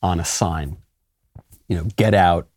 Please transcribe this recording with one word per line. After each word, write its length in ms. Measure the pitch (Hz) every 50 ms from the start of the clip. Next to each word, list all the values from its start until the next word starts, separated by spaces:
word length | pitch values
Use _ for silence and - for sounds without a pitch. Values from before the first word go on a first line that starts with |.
| -
on 160 | 92 87 85
a 60 | 80
sign, 520 | - - - - 87 82 80 76 69 73 - - _ _ _ _ _ _ _ _ _ - - - _ - - _ -
you 100 | 90 85
know, 80 | 78 110 101
'Get 180 | - 110 110 104
out, 340 | 98 90 87 85 82 - _ _